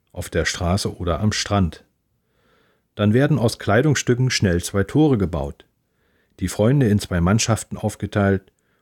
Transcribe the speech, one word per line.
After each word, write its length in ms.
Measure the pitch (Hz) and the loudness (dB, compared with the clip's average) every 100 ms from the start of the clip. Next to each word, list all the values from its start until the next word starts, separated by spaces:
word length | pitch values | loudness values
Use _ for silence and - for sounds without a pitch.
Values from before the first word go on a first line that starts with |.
| _ | _
auf 180 | - - | -14 -6
der 140 | 87 | -4
Straße 520 | 78 - 85 95 107 - | -2 -2 -2 0 -2 -6
oder 220 | 87 82 | -4 -2
am 140 | 107 | -2
Strand. 520 | - - 101 90 - _ _ _ _ _ _ _ _ _ _ _ | -2 -2 0 0 -2 _ _ _ _ _ _ _ _ _ _ _
Dann 180 | - 104 | -2 2
werden 280 | 110 143 151 | 2 2 2
aus 180 | 113 - | 0 -2
Kleidungsstücken 720 | - 107 147 135 - 123 127 | 0 2 2 0 0 0 0
schnell 320 | - 101 87 | 0 0 0
zwei 220 | - 98 | -2 -2
Tore 340 | 98 139 156 127 | 0 2 2 2
gebaut, 480 | 92 82 71 - _ _ _ _ _ _ _ - | 0 -4 -6 -10 _ _ _ _ _ _ _ -8
die 100 | 92 | -6
Freunde 400 | - 107 143 123 | 0 2 4 4
in 120 | 101 | 2
zwei 200 | - 90 | 0 0
Mannschaften 560 | 85 110 - 110 - - | 2 2 2 -2 -4 -8
aufgeteilt 760 | 107 - 98 - 98 95 - _ _ _ | -6 -6 -4 0 0 0 -4 _ _ _